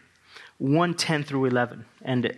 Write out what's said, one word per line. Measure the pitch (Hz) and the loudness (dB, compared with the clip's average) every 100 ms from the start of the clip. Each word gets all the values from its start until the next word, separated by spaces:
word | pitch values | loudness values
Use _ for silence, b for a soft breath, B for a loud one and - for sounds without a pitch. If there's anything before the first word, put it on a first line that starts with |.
| _ _ B B B - | _ _ B B B -6
one | 135 156 175 | 2 2 2
ten | 165 - 151 | 0 -2 -2
through | 147 135 131 | -2 0 2
eleven. | 123 120 113 - _ | 2 0 -4 -18 _
And, | 135 127 117 | -2 0 -2